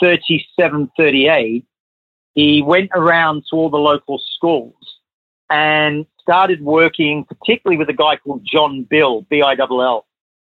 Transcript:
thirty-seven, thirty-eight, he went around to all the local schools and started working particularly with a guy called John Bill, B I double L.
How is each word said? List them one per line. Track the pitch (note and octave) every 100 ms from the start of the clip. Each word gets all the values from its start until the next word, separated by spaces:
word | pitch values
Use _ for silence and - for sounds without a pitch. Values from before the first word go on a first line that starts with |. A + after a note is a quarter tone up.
thirty-seven, | F3+ E3+ - D#3 - - E3+ D3 C#3 -
thirty-eight, | D#3 C#3 C#3+ D#3 A2+ A#2+ - _ _ _ _ _ _ D3
he | D3 D3
went | C#3+ F3+ G3
around | F#3 E3 E3+ E3 D3+ -
to | D#3+
all | D#3+
the | D3
local | D3 D3 - C3+ - -
schools | E3+ D#3 A#2 _ - - _ _ _ _ -
and | D3+ D3+ D3+ D3+ D3+ D#3 _
started | - F3 F#3+ E3+
working | C#3+ D#3 E3 - D3+ D3+ -
particularly | - - A#3+ G3+ E3
with | D3
a |
guy | C3+ D3+ D3
called | C#3+ C3+ G2+
John | D#3 D3 C3+
Bill, | B2 D3+ C#3 A2+ G2
B | D3
I | C#3 C3+
double | C3 B2+
L. | B2+ A2+ - _ _ _